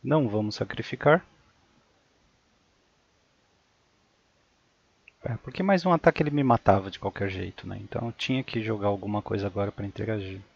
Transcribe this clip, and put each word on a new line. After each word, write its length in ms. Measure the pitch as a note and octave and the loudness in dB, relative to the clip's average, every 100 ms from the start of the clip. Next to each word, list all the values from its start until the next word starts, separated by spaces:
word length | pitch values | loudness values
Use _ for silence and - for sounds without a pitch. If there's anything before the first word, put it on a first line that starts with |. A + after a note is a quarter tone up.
Não 260 | B2+ D3+ B2+ | 2 2 2
vamos 260 | G#2 G#2+ | 2 0
sacrificar. 680 | - A2 - - B2 - E3 - _ _ _ _ _ _ _ _ _ _ _ _ _ _ _ _ _ _ _ _ _ _ _ _ _ _ _ _ _ _ _ _ _ _ _ _ _ - _ | -2 -6 -6 -8 0 4 4 2 _ _ _ _ _ _ _ _ _ _ _ _ _ _ _ _ _ _ _ _ _ _ _ _ _ _ _ _ _ _ _ _ _ _ _ _ _ -20 _
É, 120 | A#2+ A2+ | -8 -8
porque 220 | - B2+ | -8 -4
mais 240 | F#3 G3 | 2 2
um 80 | F3+ | 4
ataque 300 | E3 - - | 4 4 4
ele 80 | D3+ | 0
me 140 | D3 | 2
matava 440 | C3+ A#2 - G2 G2 | 4 4 6 4 2
de 120 | - | -6
qualquer 280 | G2 - G2 | -8 -4 -4
jeito, 380 | F#2+ F#2 - G2 | -4 -6 -8 -10
né? 100 | G2 | -10
Então 240 | G2+ A#2 A#2 | -8 -6 -6
eu 60 | |
tinha 320 | A#2 - C3 | -6 -2 -2
que 180 | C3 A#2+ | -2 -4
jogar 240 | A2 A2 G2+ | -2 0 0
alguma 340 | G2+ G2+ G#2 | 0 -2 -4
coisa 280 | - G#2 G2+ | -2 -2 -2
agora 240 | F#2+ G2+ | -2 -4
pra 120 | - | -4
interagir. 560 | G2+ - G#2+ A2 F#2+ F#2+ G2+ | -10 -6 -4 -4 -6 -12 -16